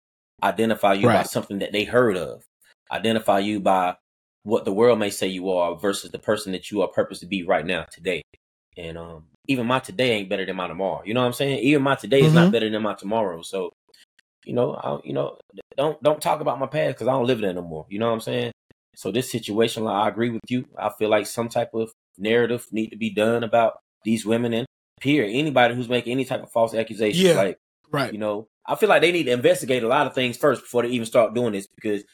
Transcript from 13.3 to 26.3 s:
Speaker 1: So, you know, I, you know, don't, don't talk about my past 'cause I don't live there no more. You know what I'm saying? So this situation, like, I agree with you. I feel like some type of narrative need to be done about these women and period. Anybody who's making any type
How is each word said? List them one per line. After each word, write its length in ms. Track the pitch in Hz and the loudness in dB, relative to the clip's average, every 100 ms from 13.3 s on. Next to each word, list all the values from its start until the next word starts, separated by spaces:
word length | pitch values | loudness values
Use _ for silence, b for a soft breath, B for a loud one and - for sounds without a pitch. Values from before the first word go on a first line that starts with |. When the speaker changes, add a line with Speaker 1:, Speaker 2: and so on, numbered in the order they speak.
| 85 | -4
Speaker 1:
So, 280 | 87 95 87 - _ _ b _ _ _ | -8 -6 -6 -10 _ _ b _ _ _
you 100 | - | -6
know, 200 | 120 135 | -2 -2
I, 240 | - 131 143 - | -2 -6 -6 -6
you 60 | |
know, 260 | 135 - - _ - - - | -4 -6 -8 _ -20 -10 -4
don't, 260 | 147 147 | -2 0
don't 200 | 147 151 | 0 0
talk 180 | 170 156 | 0 -2
about 180 | 147 131 | -2 -4
my 80 | 131 | -4
past 300 | 151 151 131 | -2 -2 -2
'cause 80 | 113 | 0
I 40 | |
don't 140 | 131 120 | 0 2
live 140 | 120 | 0
there 120 | 101 | 0
no 100 | 90 | -4
more. 220 | 85 78 78 | -8 -12 -10
You 80 | 101 | -4
know 80 | 117 | -2
what 80 | |
I'm 60 | 113 | -2
saying? 320 | 123 127 120 - _ _ _ - | -4 -6 -6 -10 _ _ _ -12
So 140 | - | -4
this 180 | 104 127 | -4 -2
situation, 540 | 117 110 104 117 117 | -4 -2 0 0 0
like, 100 | 110 | -2
I 140 | 101 107 | 0 0
agree 220 | 98 120 | -2 -4
with 120 | 113 - | -4 -6
you. 180 | 127 - - | -6 -6 -6
I 120 | 104 - | -6 -2
feel 120 | 107 | 0
like 160 | 107 101 | 0 0
some 220 | - 117 | -6 -4
type 260 | 120 113 | -4 -4
of 180 | 113 113 - _ - | -4 -6 -10 _ -6
narrative 500 | 104 120 113 120 - | 0 2 2 -2 -6
need 180 | 107 110 | -6 -6
to 60 | 107 | -6
be 140 | 110 | -6
done 340 | 98 110 117 | 0 0 0
about 300 | 117 117 113 - _ _ | 0 2 2 0 _ _
these 200 | 107 113 | -2 -2
women 300 | 101 113 120 | 0 0 0
and 120 | 113 123 _ _ - | -4 -6 _ _ -6
period. 300 | 135 147 104 120 | 0 2 2 0
Anybody 380 | 156 127 120 | 0 4 4
who's 140 | 123 117 | 2 -2
making 240 | 123 117 | -2 -2
any 120 | 127 | -4
type 180 | 127 | -2